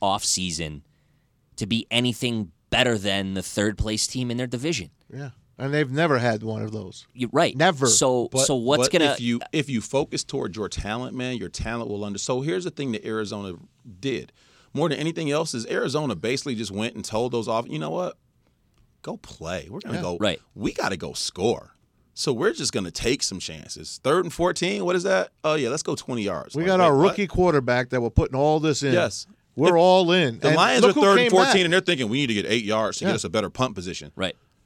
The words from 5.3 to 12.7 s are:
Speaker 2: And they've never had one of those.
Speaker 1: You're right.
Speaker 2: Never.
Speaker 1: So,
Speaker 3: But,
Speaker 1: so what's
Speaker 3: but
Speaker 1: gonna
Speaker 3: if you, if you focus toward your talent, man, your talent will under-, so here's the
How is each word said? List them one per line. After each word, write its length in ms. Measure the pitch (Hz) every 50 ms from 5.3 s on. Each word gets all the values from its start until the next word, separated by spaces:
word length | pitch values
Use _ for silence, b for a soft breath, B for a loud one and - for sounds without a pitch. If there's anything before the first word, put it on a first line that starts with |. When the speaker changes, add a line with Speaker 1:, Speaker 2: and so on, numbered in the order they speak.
| - _ _ _ _ -
Speaker 2:
And 160 | 127 135 143
they've 180 | 151 151 123
never 260 | 127 147 170 165 143 120
had 220 | 120 120 110 107
one 200 | 110 110 110 107 107
of 80 | 107
those. 340 | 107 110 98 92 - - - _ _
Speaker 1:
You're 160 | 123 123 113 -
right. 220 | 147 170 120 -
Speaker 2:
Never. 300 | 131 156 185 175 131 135 123
Speaker 1:
So, 420 | - - 151 131 127 123 117 -
Speaker 3:
But, 160 | - 131 135
Speaker 1:
so 100 | - 143
what's 320 | 127 113 123 143 135 127 135
Speaker 3:
but 40 | 147 175
Speaker 1:
gonna 120 | 160 143
Speaker 3:
if 80 | 135 -
you, 200 | 117 120 117 120 - -
if 180 | - 160 139 -
you 120 | 135 110
focus 420 | - - - 135 156 - - 131 -
toward 320 | - - 135 131 110 82
your 140 | 110 104 90
talent, 460 | - - 87 101 107 120 127 127 -
man, 220 | 127 127 127 127 113
your 120 | 95 85
talent 400 | - - - 113 117 120 117 110
will 140 | 104 101 104
under-, 140 | 104 101 95
so 240 | - - 127 127
here's 220 | 139 156 175 185 175
the 80 | 180